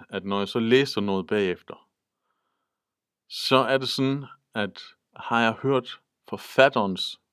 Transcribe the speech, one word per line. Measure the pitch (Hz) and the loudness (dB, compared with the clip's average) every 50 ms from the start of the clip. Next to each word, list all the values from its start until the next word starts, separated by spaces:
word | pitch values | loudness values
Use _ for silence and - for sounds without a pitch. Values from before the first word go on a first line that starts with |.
| - - | -16 -10
at | 98 95 92 | -10 -8 -6
når | 98 101 101 | -4 -2 -2
jeg | 101 | -2
så | 95 - 120 | -2 -2 -2
læser | 113 113 127 135 139 135 - 104 | 2 4 4 4 4 2 -2 -4
noget | 101 101 98 95 85 | -2 -2 -2 -2 -2
bagefter, | - 107 104 98 92 87 - - - - - _ _ _ _ _ _ _ _ _ _ _ _ _ _ _ _ _ _ _ _ _ _ _ _ _ _ _ _ _ - | -2 -2 0 0 0 -2 -6 -10 -20 -20 -20 _ _ _ _ _ _ _ _ _ _ _ _ _ _ _ _ _ _ _ _ _ _ _ _ _ _ _ _ _ -16
så | - - - - 135 | -12 -6 0 2 4
er | 131 123 117 135 | 4 4 4 0
det | 135 131 - | 0 0 -2
sådan, | - 135 131 135 139 143 135 - - _ _ _ - | -2 -2 -2 -2 -2 -4 -8 -12 -18 _ _ _ -6
at | 110 104 95 - - - - - _ _ _ - | -4 -4 -4 -6 -12 -20 -20 -20 _ _ _ -18
har | - - - 117 117 117 | -12 -6 -2 0 2 2
jeg | 113 113 | 2 0
hørt | - - 135 139 - 120 - - - _ _ _ _ _ - | 0 -2 0 0 0 -2 -4 -14 -20 _ _ _ _ _ -12
forfatterens | 104 - - - - - 135 143 - 120 101 95 92 - - - - - _ _ | -12 -12 -10 0 6 6 6 6 6 2 0 0 -2 -4 -8 -10 -12 -16 _ _